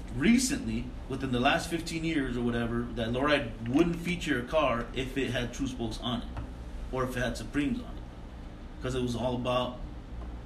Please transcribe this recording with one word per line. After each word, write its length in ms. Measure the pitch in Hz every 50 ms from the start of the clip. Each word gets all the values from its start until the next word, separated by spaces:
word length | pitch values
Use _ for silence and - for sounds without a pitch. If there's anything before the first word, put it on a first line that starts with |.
| - - 117
recently, 680 | 123 147 214 240 277 - - 147 101 101 113 110 120 131 - - - - -
within 240 | 131 123 135 123
the 80 | 123 120
last 300 | 127 143 165 170 - -
fifteen 340 | 170 160 - - 170 160 165
years 320 | 165 156 143 131 123 117
or 60 | 123
whatever, 440 | 120 120 117 117 117 113 117 117 120 117 113
that 120 | 120 113 113
Lowride 560 | 123 127 139 151 147 135 120 113 107 110 113 120
wouldn't 280 | 127 151 175 170 170
feature 420 | - - 170 175 170 - 156 135 123
a 20 |
car 420 | 117 - 160 156 147 127 117 117 113 - -
if 220 | 127 131 - -
it 140 | 139 123 113
had 240 | 120 131 143 143 -
true 120 | - 139
spokes 320 | 120 123 117 117 110 - -
on 180 | - 127 117 -
it, 80 | - - - - - - - - - - - - - -
or 140 | 123 131 127
if 120 | 123 117
it 40 | 123
had 160 | 123 120 117 -
Supremes 400 | 107 - - 143 147 135 117 117
on 80 | -
it, 960 | - - - - - - - - - - - - - - - - - - -
'cause 120 | - 127 127
it 80 | 127
was 140 | 123 120 117
all 180 | 110 120 127 123
about, 420 | 120 120 123 123 127 123 - - - - - - - - - - - - - - - -